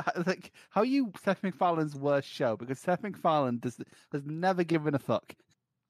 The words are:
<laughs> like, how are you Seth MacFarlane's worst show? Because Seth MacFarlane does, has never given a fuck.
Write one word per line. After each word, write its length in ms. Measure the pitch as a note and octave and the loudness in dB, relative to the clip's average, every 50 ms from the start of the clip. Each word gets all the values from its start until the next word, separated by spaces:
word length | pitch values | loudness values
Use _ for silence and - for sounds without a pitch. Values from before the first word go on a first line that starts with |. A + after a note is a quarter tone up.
| D#3 | -4
<laughs> 200 | - - F3 F3 | -4 -4 -2 0
like, 260 | F3+ F#3 - - - - - - _ | -2 -2 -4 -6 -16 -20 -20 -18 _
how 100 | - F#3+ | 0 0
are 40 | A3 | 2
you 260 | B3+ C4+ C#4 C4+ G#3+ F3 - | 2 2 0 0 -2 -4 -4
Seth 200 | - G3+ F#3 - | -2 -2 -2 0
MacFarlane's 520 | - F#3+ - - F#3+ F3+ E3+ D#3+ D#3 D3+ C#3+ | -2 -6 -2 0 0 2 2 2 0 -2 -4
worst 320 | C#3 C#3 C#3+ C#3+ C#3 C3+ - | -2 0 2 2 2 0 -2
show? 280 | - - D3 A#2+ A2 | -4 -2 0 0 0
Because 220 | F#2 A#2 B2 C3+ - | -2 -4 -6 -8 -4
Seth 240 | - - F3+ E3+ | -2 -2 -2 0
MacFarlane 560 | - G#3 F3+ - - F3+ D#3+ D3+ C#3 B2+ A#2+ A#2+ | -2 -6 -6 0 2 2 4 4 2 2 0 -2
does, 200 | - B2+ - - - - - - _ _ | -4 -6 -6 -8 -12 -16 -18 -20 _ _
has 100 | - D3 C#3 | -8 -6 -6
never 400 | C#3+ D#3 D#3+ F3 F#3 F#3+ F3+ F#3 | -6 -4 0 2 2 2 2 2
given 300 | D#3+ E3 D#3+ D3+ D3+ C#3+ | 2 0 0 2 2 0
a 40 | C3+ | 0
fuck. 360 | - - A#2 - - - - - _ _ _ _ _ _ _ _ _ | 2 0 0 0 -2 -6 -18 -20 _ _ _ _ _ _ _ _ _